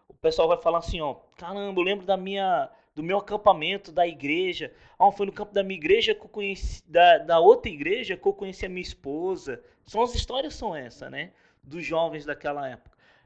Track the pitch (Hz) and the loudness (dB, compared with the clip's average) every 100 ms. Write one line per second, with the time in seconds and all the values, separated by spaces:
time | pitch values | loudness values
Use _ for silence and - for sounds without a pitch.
0 | _ - 160 160 165 170 170 165 - 180 | _ -4 0 2 2 2 0 0 -2 -4
1 | 151 123 _ - 175 202 202 190 180 202 | -6 -8 _ -20 -12 -8 -6 -2 -2 -2
2 | 185 190 190 196 190 170 135 - _ - | -2 -2 -2 -4 0 0 -2 -10 _ -10
3 | 165 196 - 208 208 165 160 202 196 160 | -4 -2 -2 2 4 4 2 -4 -2 2
4 | 175 151 143 165 185 170 135 - - - | 2 0 -4 -2 -2 -4 -10 -14 -20 2
5 | 196 202 196 - 202 202 190 185 151 220 | 2 2 -4 -6 -4 -2 -2 -2 2 4
6 | 220 214 - 214 202 190 - - - 165 | 4 -2 -6 -10 -8 -6 -8 -10 -2 6
7 | 175 170 165 165 175 254 226 151 147 226 | 8 8 4 6 8 8 4 -8 -4 -4
8 | 208 180 196 196 190 - 190 185 165 - | -4 -4 -2 -2 -6 -10 -10 -8 -12 -12
9 | 139 147 185 185 143 120 - _ _ 214 | -10 -6 -6 -6 -8 -14 -16 _ _ -2
10 | 233 - - 254 285 - 226 156 123 - | -2 -2 -4 -6 -8 -8 -10 -10 -12 -16
11 | 135 135 170 _ _ _ - 165 151 165 | -14 -12 -12 _ _ _ -16 -12 -4 -2
12 | 165 151 147 139 147 143 135 120 _ _ | -2 -4 -10 -8 -8 -8 -8 -12 _ _
13 | _ _ | _ _